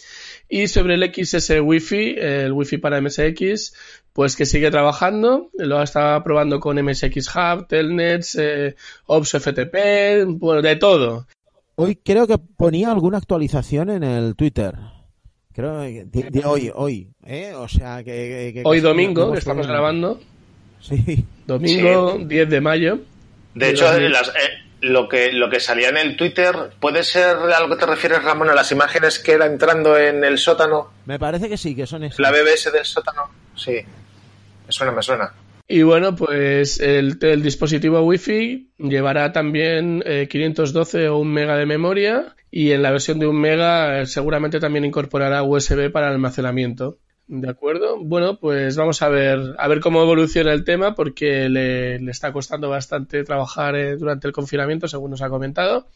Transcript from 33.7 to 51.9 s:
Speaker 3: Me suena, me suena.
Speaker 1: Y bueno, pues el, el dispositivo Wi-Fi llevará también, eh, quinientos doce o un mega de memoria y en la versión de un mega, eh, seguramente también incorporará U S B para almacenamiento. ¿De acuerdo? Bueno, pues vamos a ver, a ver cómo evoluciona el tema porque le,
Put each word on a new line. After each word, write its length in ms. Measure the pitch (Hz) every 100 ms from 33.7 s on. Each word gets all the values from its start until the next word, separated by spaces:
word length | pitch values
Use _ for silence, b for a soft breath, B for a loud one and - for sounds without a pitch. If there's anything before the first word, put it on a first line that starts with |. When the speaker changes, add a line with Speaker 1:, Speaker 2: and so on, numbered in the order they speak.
Speaker 3:
Me 1000 | 117 101 - - _ - - - - -
suena, 200 | - 131
me 100 | 117
suena. 320 | 117 120 98 - - - -
Speaker 1:
Y 140 | 175
bueno, 340 | 160 165 190 175
pues 640 | 156 143 139 139 139 -
el, 380 | 143 139 139 151
el 200 | 156 147
dispositivo 600 | 147 - 156 156 156 160
Wi-Fi 720 | 165 175 - 214 233 262 - -
llevará 560 | 143 135 135 143 147
también, 680 | 160 151 151 160 160 175 170 180
eh, 220 | 143 139
quinientos 440 | 143 160 156 147
doce 360 | 165 165 170 156
o 80 | 151
un 160 | 151
mega 240 | 151 147 147
de 80 | 147
memoria 720 | 151 175 196 202 240 339 _ -
y 200 | 165 147
en 120 | 139
la 80 | 139
versión 260 | 135 147 156
de 80 | 151
un 160 | 151
mega, 600 | 151 160 170 170 147 139
eh, 40 | 131
seguramente 540 | 143 147 147 151 160
también 260 | 151 147 143
incorporará 560 | 147 139 139 139 139
U 160 | 139 143
S 180 | - 143
B 140 | 143
para 180 | 151 147
almacenamiento. 920 | 135 131 131 127 127 123 127 127 - _ _ -
¿De 200 | 135 131
acuerdo? 520 | 123 147 165 214 220
Bueno, 380 | 156 175 180 208
pues 380 | 156 143 135 147
vamos 240 | 160 151
a 80 | 151
ver, 440 | 143 135 135 131 -
a 100 | 143
ver 140 | 151
cómo 200 | 165 165
evoluciona 520 | 165 165 160 170 156
el 100 | 147
tema 320 | 147 175 202 214
porque 540 | 147 131 147 139 131
le, 500 | 131 127 127 123